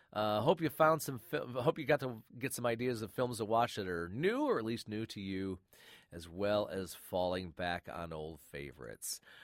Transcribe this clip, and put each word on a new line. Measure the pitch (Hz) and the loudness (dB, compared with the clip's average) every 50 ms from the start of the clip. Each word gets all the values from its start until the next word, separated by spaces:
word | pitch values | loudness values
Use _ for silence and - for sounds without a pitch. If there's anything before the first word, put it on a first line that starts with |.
| _ _ - | _ _ -2
uh, | 104 107 107 107 107 | 0 2 2 4 4
hope | 110 151 190 160 165 | 6 4 4 4 4
you | 143 | -2
found | - - 160 156 160 151 - | 4 6 6 6 6 4 0
some | - 135 117 | -4 -6 -8
fi-, | - - - 147 - 127 120 | -8 -4 -4 -4 -4 -4 -4
hope | 131 120 156 - 165 | 2 2 2 2 2
you | 143 | 4
got | 123 151 - | 2 4 4
to | 135 127 120 110 - _ - 123 | 2 -2 -6 -6 -12 _ -12 -6
get | 123 131 - | -6 -6 -4
some | - 120 | 0 2
ideas | 120 117 113 123 127 123 107 110 | 2 2 2 2 0 0 0 -4
of | 98 - | -4 -2
films | - 127 123 120 | 0 0 0 0
to | 104 110 | -2 0
watch | 101 113 117 120 120 - | 2 4 4 4 4 0
that | - 98 92 | -4 -4 -2
are | 90 85 85 85 | -2 -2 -2 -2
new, | 95 123 165 196 233 269 302 | -2 0 2 2 2 2 2
or | 277 214 131 | 2 2 2
at | 110 | 2
least | 113 117 110 - - | 0 -2 -4 -4 -4
new | 107 107 113 | -4 -4 -4
to | - - 107 | -6 -6 -8
you, | 98 95 95 95 95 95 92 90 _ _ - - - - - - - - | -6 -4 -2 -2 -2 -2 -4 -6 _ _ -20 -20 -20 -20 -20 -20 -20 -14
as | - 85 82 | -14 -12 -12
well | 85 82 92 101 101 104 104 104 - 85 | -10 -6 -2 2 2 4 4 2 0 -2
as | 95 92 82 - | -6 -6 -6 -10
falling | - - - 101 90 90 90 92 92 92 87 | -14 -10 -4 0 0 2 2 0 -2 -4 -6
back | 78 - 90 87 87 90 - - | -6 -4 -2 -2 -2 -4 -6 -8
on | 64 80 85 82 80 | -8 -8 -8 -6 -6
old | 78 78 80 82 76 - - | -6 -8 -8 -10 -12 -16 -12
favorites. | - 73 69 69 62 - 62 55 52 - - - - - _ - - - | -10 -10 -10 -10 -10 -12 -12 -14 -12 -10 -8 -8 -8 -8 _ -18 -20 -20